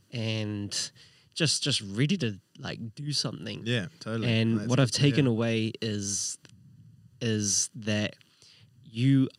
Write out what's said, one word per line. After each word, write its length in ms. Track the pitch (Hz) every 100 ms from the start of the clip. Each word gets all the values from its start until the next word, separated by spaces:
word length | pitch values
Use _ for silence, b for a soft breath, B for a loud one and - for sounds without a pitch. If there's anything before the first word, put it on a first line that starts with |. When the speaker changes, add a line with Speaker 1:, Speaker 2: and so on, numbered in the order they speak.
| -
Speaker 1:
and 800 | 120 110 110 107 104 101 - - - b b b
just, 280 | - 160 -
just 160 | 143 117
ready 360 | 101 101 147 196
to, 200 | 113 98 - -
like, 340 | - - 113
do 160 | - 147
something. 500 | 139 123 - 110 104 110
Speaker 2:
Yeah, 200 | 120 87 -
totally. 300 | 110 113 117
Speaker 1:
And 260 | 113 113 113
Speaker 2:
That's 80 | 107
Speaker 1:
what 80 | 127
Speaker 2:
good 60 |
Speaker 1:
I've 80 | 127
Speaker 2:
to 80 | -
hear. 100 | 143
Speaker 1:
taken 160 | 135 131
away 460 | 113 117 113 110 -
is, 560 | 113 104 98 101 - - - - - - - - - -
is 500 | 117 107 101 - -
that 400 | - 104 107 107 - _ b b b b _
you 440 | - 113 131 135 131